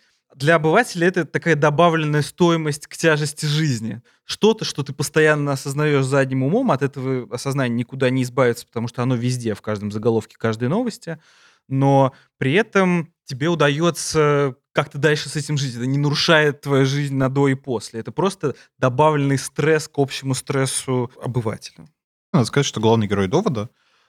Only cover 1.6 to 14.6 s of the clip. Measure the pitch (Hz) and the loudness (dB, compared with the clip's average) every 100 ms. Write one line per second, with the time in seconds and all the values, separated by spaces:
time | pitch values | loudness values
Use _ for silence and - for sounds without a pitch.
1.6 | 151 147 170 160 151 147 147 - 175 165 | 2 4 4 2 0 0 -2 2 2 2
2.6 | 156 147 - - 165 151 147 - 151 151 | -2 -6 -12 0 2 2 -2 -4 -4 0
3.6 | 156 117 113 117 - _ - - 214 220 | 0 -2 -6 -10 -16 _ -14 0 2 2
4.6 | - - 139 139 143 160 156 151 143 135 | -4 -6 -8 -6 -2 2 4 2 0 -4
5.6 | 143 139 151 143 131 139 135 131 131 220 | -4 -2 0 0 2 0 0 0 0 0
6.6 | 247 135 139 135 131 127 104 123 139 135 | 0 0 -2 -4 -4 -6 -6 -8 -6 -4
7.6 | 123 117 120 135 131 131 123 123 123 117 | -2 -2 -6 -2 0 0 -2 0 0 0
8.6 | - 113 117 - 123 120 123 127 113 101 | -8 -8 -8 -4 -2 -2 -2 -2 -4 -6
9.6 | 110 104 104 107 113 113 - _ 113 110 | -6 -6 -6 -2 0 0 -4 _ -4 -2
10.6 | 123 202 247 - - 156 _ _ _ _ | -2 -2 -4 -8 -14 -14 _ _ _ _
11.6 | _ 135 139 139 131 - _ _ 131 175 | _ 0 4 4 2 -2 _ _ 0 0
12.6 | 220 196 185 175 - _ - 127 160 165 | 2 2 2 0 -4 _ -14 -4 -2 2
13.6 | 147 143 170 160 - 160 147 143 139 127 | 2 2 0 0 -2 2 2 2 0 -4